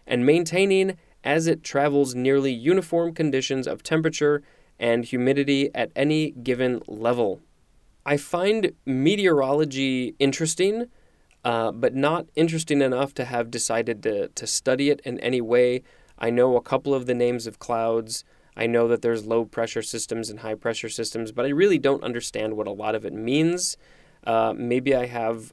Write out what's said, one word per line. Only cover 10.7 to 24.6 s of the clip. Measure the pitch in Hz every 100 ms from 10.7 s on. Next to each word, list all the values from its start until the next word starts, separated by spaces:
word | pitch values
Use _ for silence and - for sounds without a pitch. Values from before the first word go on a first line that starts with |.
| 220 240 _ _ _ _ _
uh, | 120 117 113
but | 117 120 127
not | 143 170 - -
interesting | 165 160 160 143
enough | 135 127 135 -
to | 123
have | 123 117
decided | 120 - 113 117 110
to, | 110 101 -
to | - 113
study | - - 131 139
it | 143
in | 135 127
any | 120 127
way. | 113 120 123 127 - _ _ -
I | 117
know | 120 131 123
a |
couple | - 135 139
of | 135 123
the | 120
names | 120 123 117
of | -
clouds. | - 117 113 113 113 - - _ _ -
I | 117
know | 117 117
that | 117
there's | 117 113 107
low | 117 110
pressure | - 117 120
systems | 110 117 - 113 107
and | 104
high | 110 107
pressure | 117 113 113
systems, | - 113 113 113
but | 120 131
I |
really | 143 202 175
don't | 139 139
understand | - 120 - 110 110 107
what | 101
a |
lot | 98 107 110
of | 104
it |
means. | 95 113 143 160 175 - - - - - _
Uh, | - 113 113
maybe | -